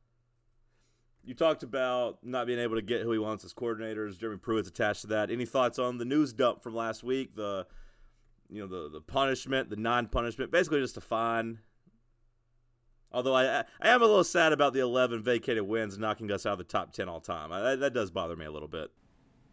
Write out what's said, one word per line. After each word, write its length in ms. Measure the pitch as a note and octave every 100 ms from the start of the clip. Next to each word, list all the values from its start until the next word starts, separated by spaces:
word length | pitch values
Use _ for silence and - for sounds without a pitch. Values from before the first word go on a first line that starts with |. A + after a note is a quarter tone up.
| _ _ _ _ _ _ _ _ _ _ _ _
You 120 | -
talked 280 | B2 E3 D3+
about 640 | B2+ C3 B2+ B2 A#2 F2+
not 220 | B2 B2+ A#2+
being 120 | A#2+
able 180 | A#2+ A2+
to 60 |
get 200 | G2 A#2
who 100 | A2+
he 60 | A2
wants 260 | G#2+ G#2+
as 80 | F#2
coordinators. 680 | - A#2+ A2 A2 G#2+ G#2 F2+
Jeremy 200 | A2+ G2
Pruitt's 300 | - A2 F#2
attached 340 | - G#2+ G#2
to 40 | G#2
that. 220 | G#2+ G#2
Any 160 | A#2+ A#2+
thoughts 320 | C3 B2 B2
on 200 | B2 A#2+
the 60 |
news 280 | A#2+ D3+ C#3
dump 300 | A2 B2 -
from 120 | A#2+
last 280 | A2+ A2+ A2
week? 320 | A#2+ C3+ C3
The, 320 | G#2+ G2+ G2 - - - _ - _ _ _ _
you 100 | G#2
know, 60 | G2
the, 240 | F2+ D2+
the 100 | D2+
punishment, 680 | - C3 C3+ B2+ C3 C3+ F#2
the 60 | G#2
non-punishment, 760 | A2+ A#2+ A#2+ B2+ A#2+ A2+ C3
basically 300 | E3+ D#3+ D3
just 180 | B2+ G#2
a 20 |
fine. 600 | - A2+ A#2 A2+ A2+ A2 _ _ _ _ _ _ _ _ _ _ _ _ _ _ _
Although 240 | B2 C3
I, 260 | C3 C3 B2
I, 40 | - -
I 80 | G#3+
am 120 | B3
a 40 | A3
little 180 | G#3
sad 280 | E3 F3+ D#3+
about 220 | C#3+ C#3+
the 60 | B2+
eleven 420 | B2 B2+ B2 A#2
vacated 400 | A2 A#2 B2+ A2+
wins 340 | G2 A2+ G#2+ G2
knocking 340 | G#2+ G#2+ G#2+
us 140 | G2
out 80 | G#2+
of 40 | F#2+
the 60 |
top 280 | F2 G2+ E2
ten 160 | - F2+
all 120 | E2
time. 320 | - E2 D#2
I, 80 | F#2
that, 200 | A#2+ C3+
that 140 | C#3
does 160 | A#2+ F#2+
bother 260 | F2+ E2+ E2
me 80 |
a 60 | D2+
little 180 | D2+ D2+
bit. 220 | D#2+ D2 _ _ _ _ _ _